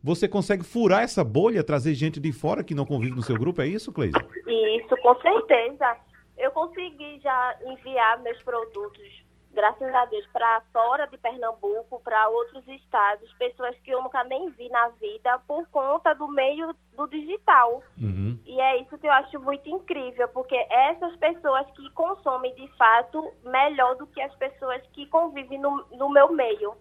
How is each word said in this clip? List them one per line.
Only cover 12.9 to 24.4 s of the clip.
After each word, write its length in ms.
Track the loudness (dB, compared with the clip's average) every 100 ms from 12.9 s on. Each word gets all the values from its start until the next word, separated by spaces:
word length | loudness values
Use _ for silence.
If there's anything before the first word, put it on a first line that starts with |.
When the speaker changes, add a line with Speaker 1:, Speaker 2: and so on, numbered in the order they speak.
| 2 2 0 -10
Speaker 2:
pessoas 420 | _ -6 -4 -10 -10
que 80 | -6
eu 100 | -6
nunca 220 | -4 -4
nem 260 | -4 -4 -6
vi 180 | -12 -4
na 180 | 0 0
vida 500 | -2 -12 -4 -2 -2
por 280 | -2 -8 -4
conta 460 | -2 0 0 0
do 160 | 0 -2
meio 440 | 0 0 -2 -8 -12 _ -10
do 100 | -8
digital. 760 | -8 -10 -4 6 6 6 0 -10 -8
Speaker 1:
Uhum. 380 | -6 -4 -4 -6 -6
Speaker 2:
E 120 | 0
é 200 | 2 2
isso 160 | -4 -6
que 80 | 4
eu 60 |
acho 260 | 4 2 -6
muito 260 | -4 -6 -6
incrível, 640 | -8 -6 -8 -6 -4 -4
porque 260 | -4 -4 -2
essas 580 | 2 4 4 2 -6 -2
pessoas 520 | -2 0 0 0 -2
que 180 | -14 -14
consomem, 640 | -4 -4 -2 -4 -2 -6 -10
de 140 | -20 _
fato, 560 | 6 6 2 -8 -10 -14
melhor 540 | -4 2 2 4 2 0
do 100 | -8
que 140 | -10
as 120 | -10
pessoas 460 | -6